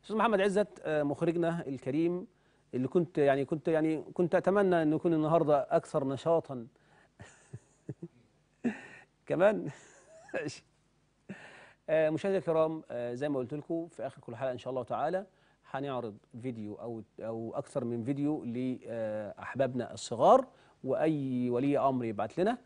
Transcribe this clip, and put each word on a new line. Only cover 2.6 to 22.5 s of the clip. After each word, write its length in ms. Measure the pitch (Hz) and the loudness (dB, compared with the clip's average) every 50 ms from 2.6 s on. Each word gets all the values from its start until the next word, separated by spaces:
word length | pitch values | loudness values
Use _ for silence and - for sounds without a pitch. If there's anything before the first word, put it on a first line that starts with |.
| _ _ - | _ _ -4
اللي 140 | 123 131 | -2 -2
كنت 300 | 131 - 180 170 - _ | 2 2 2 0 2 _
يعني، 280 | 156 143 139 135 139 139 | 4 4 4 4 4 2
كنت 220 | - 170 151 _ | -2 -2 -2 _
يعني، 360 | 175 160 156 156 160 160 147 - - - | 0 2 2 2 2 0 -2 -4 -6 -2
كنت 220 | - 180 165 - | 0 0 2 2
أتمنى 460 | 180 - 185 190 208 202 190 180 170 | 2 2 4 4 4 4 6 4 4
أن 120 | 160 151 156 | 4 4 2
يكون 200 | 156 - 175 165 | 2 2 2 2
النهاردة 540 | 156 156 156 165 170 160 143 147 139 127 - | 4 4 4 4 4 6 4 4 2 2 2
أكثر 380 | - 165 - - - 156 139 | 0 0 0 0 -2 -2 0
نشاطًا. 600 | 135 139 131 - 160 170 160 - - 135 123 113 - _ _ _ _ _ - _ _ _ _ | 0 -4 -2 0 2 2 2 0 -2 -10 -10 -10 -12 _ _ _ _ _ -20 _ _ _ _
<laughs> 1500 | - - - - - _ - - _ _ _ _ _ - - _ - - _ _ _ _ _ _ _ _ _ _ - 240 208 - - - - - - _ _ _ _ | -20 -20 -20 -20 -20 _ -18 -18 _ _ _ _ _ -14 -14 _ -14 -18 _ _ _ _ _ _ _ _ _ _ -4 -4 -4 -4 -14 -18 -20 -20 -20 _ _ _ _
كمان. 420 | - 143 151 185 214 214 180 - 151 - - - - - - | -4 0 4 4 4 4 2 -6 -8 -12 -14 -20 -20 -20 -20
<laughs> 340 | - - - - - - - | -20 -20 -20 -20 -18 -10 -8
ماشي. 300 | 175 156 151 - - _ _ _ _ _ _ _ _ _ _ _ _ _ - 196 - - - - - - - _ _ _ - | -6 -6 -6 -10 -12 _ _ _ _ _ _ _ _ _ _ _ _ _ -18 -18 -16 -16 -20 -20 -20 -20 -20 _ _ _ 0
آه، 200 | 156 160 156 156 | 2 2 4 2
مشاهدينا 300 | 156 147 - 196 190 190 | 2 0 -2 0 -2 0
الكرام، 440 | - 170 160 160 160 160 160 160 - _ | 0 2 2 2 2 2 0 -6 -10 _
آه، 220 | 120 120 120 120 120 | -8 -6 -6 -6 -4
زي 160 | 123 143 151 | -4 -2 -2
ما 100 | 139 131 | -2 -2
قلت 140 | 127 117 151 | -2 -4 -6
لكم 340 | 151 143 - 165 165 165 | -10 -6 -6 -6 -6 -6
في 200 | 170 - - 135 | -8 -10 -10 -10
آخر 140 | 139 - - | -10 -10 -12
كل 140 | - - 117 | -14 -14 -10
حلقة 160 | 113 135 131 | -6 -6 -6
إن 60 | 123 | -6
شاء 140 | 117 - 131 | -6 -8 -6
الله 120 | 131 127 120 | -6 -6 -4
تعالى 420 | - 120 110 139 156 180 185 185 - _ _ _ _ _ _ _ - | -4 -4 -2 -2 -2 -2 -4 -6 -8 _ _ _ _ _ _ _ -10
هنعرض 460 | - 135 139 143 131 123 120 110 101 113 _ _ - 120 | -8 -6 -6 -4 -6 -6 -6 -8 -10 -12 _ _ -16 -10
فيديو 340 | 117 131 123 113 107 104 104 | -8 -8 -8 -8 -10 -10 -10
أو، 260 | - - 120 117 113 104 _ _ - | -10 -10 -10 -10 -10 -12 _ _ -10
أو 320 | - 113 113 113 113 113 - | -8 -8 -6 -6 -8 -6 -6
أكثر 300 | 143 139 - - 139 120 | -8 -8 -4 -6 -4 -4
من 180 | 117 120 117 110 | -2 -4 -4 -2
فيديو 400 | 127 143 139 143 147 156 135 - | -4 -2 -2 0 -2 -2 -2 -4
لأحبابنا 1500 | 120 117 123 127 127 127 - - - 117 117 110 107 107 107 107 98 - - 85 - - 127 135 127 127 123 113 - - | -6 -4 -4 -2 -4 -4 -6 -8 -10 -6 -6 -4 -4 -4 -6 -6 -8 -10 -12 -12 -10 0 0 0 0 0 -4 -6 -6 -8
الصغار، 520 | - - - 120 113 143 185 226 262 254 - _ _ _ _ _ _ - | -12 -8 -8 0 4 8 8 8 8 6 0 _ _ _ _ _ _ -4
وأي 680 | 131 127 - 151 160 156 147 135 135 127 123 123 123 | -2 0 2 2 2 2 0 -2 -2 -2 -2 0 0
ولي 280 | 120 120 135 143 143 | 0 0 2 2 2
أمر 280 | 127 120 139 131 127 120 | 2 2 2 2 0 -2
يبعت 320 | 113 107 101 104 113 - - | -2 -2 -4 -6 -4 0 0
لنا 180 | 180 214 | 0 0